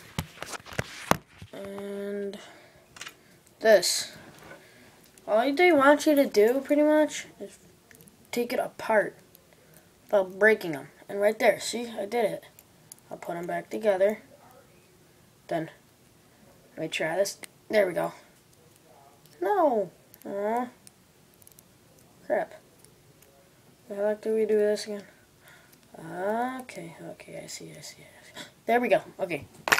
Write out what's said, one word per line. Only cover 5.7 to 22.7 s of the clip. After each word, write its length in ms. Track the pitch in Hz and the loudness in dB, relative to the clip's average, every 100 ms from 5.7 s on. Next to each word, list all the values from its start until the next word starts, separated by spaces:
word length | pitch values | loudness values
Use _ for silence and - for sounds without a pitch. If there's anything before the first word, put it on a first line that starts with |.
want 320 | 302 277 294 | 8 6 6
you 100 | 311 | 4
to 120 | 285 277 | 4 4
do, 340 | 208 214 269 | 4 4 4
pretty 220 | 269 294 | 0 2
much, 420 | 302 302 294 - - - | 4 4 2 -2 -14 -16
is 180 | 403 - - _ _ - - _ - | -18 -18 -20 _ _ -20 -20 _ -8
take 220 | 240 240 | -4 -2
it 60 | 247 | -4
apart 580 | - - - 214 170 - _ - _ _ _ - _ _ | -4 -8 2 2 2 -6 _ -20 _ _ _ -20 _ _
without 340 | - 208 185 190 | 0 2 2 4
breaking 380 | 214 214 180 143 | 6 6 0 -8
'em. 120 | 147 - - | -10 -20 -10
And 140 | 202 | 0
right 160 | 208 220 | 2 4
there, 200 | 240 190 | 4 4
see, 300 | - 226 233 | -4 -6 -8
I 160 | 220 | -8
did 220 | 202 240 202 | -4 -2 -2
it. 180 | 196 - - _ _ _ - _ | -4 -12 -20 _ _ _ -20 _
I'll 60 | - | -14
put 200 | - 170 | -10 -10
'em 100 | 170 | -6
back 240 | 170 170 | -8 -8
together. 500 | 220 214 185 196 214 - - - - _ - _ _ _ _ _ _ - | -4 -2 2 2 0 -10 -20 -20 -20 _ -20 _ _ _ _ _ _ -8
Then, 220 | 165 160 - _ _ _ _ _ _ - _ _ | -6 -6 -14 _ _ _ _ _ _ -20 _ _
let 80 | - | -12
me 80 | 160 | -8
try 280 | - 160 170 | -4 -4 -2
this. 220 | 202 - - _ _ | -2 -4 -18 _ _
There 160 | 214 185 | 2 2
we 80 | |
go. 180 | 165 170 - - _ _ _ _ _ _ - - _ - - | 0 -4 -8 -20 _ _ _ _ _ _ -20 -20 _ -20 -6
No! 500 | 370 403 311 226 180 - _ - 214 | 0 2 2 2 -4 -10 _ -18 -10
Aw. 400 | 202 208 233 247 - - _ _ _ _ _ - - _ _ _ - - _ - | -6 -4 -4 -6 -12 -20 _ _ _ _ _ -20 -20 _ _ _ -20 -20 _ -4
Crap. 280 | - - - _ | -4 -4 -12 _